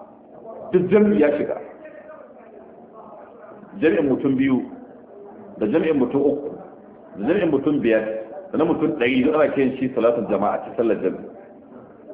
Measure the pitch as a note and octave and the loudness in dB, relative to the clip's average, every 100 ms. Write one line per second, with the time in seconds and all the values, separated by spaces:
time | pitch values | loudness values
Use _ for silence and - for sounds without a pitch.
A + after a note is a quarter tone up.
0 | - - - - - - - F3+ F3+ G#3 | -18 -20 -20 -20 -16 -14 0 0 4 6
1 | G#3 D3+ D3 - - - - - - - | 6 6 4 4 -2 -6 -8 -16 -18 -18
2 | D#5 D#5 - - - - - - - - | -18 -20 -20 -20 -20 -20 -20 -20 -20 -20
3 | - - - - - - - G2+ D#3+ F3+ | -20 -20 -20 -20 -20 -20 -16 0 2 4
4 | C#3+ B2+ C#3 C3 C3+ B2+ - - - - | 2 0 0 2 2 2 -2 -10 -18 -20
5 | - - - - - - G#2 D#3 D#3+ D3 | -20 -20 -20 -18 -18 -6 0 0 2 2
6 | A#2+ C#3 D3 - - - - - - - | 2 2 2 0 -4 -12 -16 -20 -20 -20
7 | - F2+ A2+ F#3+ F3 C3+ D3+ C#3+ A2+ A2 | -18 -6 0 2 2 2 2 0 2 2
8 | - - - - - C3 E3 D#3 D3+ - | 0 -6 -8 -14 -6 -2 0 2 0 0
9 | B2 C3 D3 D#3 C#3 C#3 B2+ - C3 - | 2 2 2 4 2 2 0 0 -2 2
10 | A2+ A#2+ F#2+ G#2 G2+ - - - A#2 G2 | 2 2 0 0 0 -2 -4 -2 0 2
11 | F#2 - - - - - - - - - | 0 -4 -10 -16 -20 -20 -20 -20 -20 -20
12 | - | -18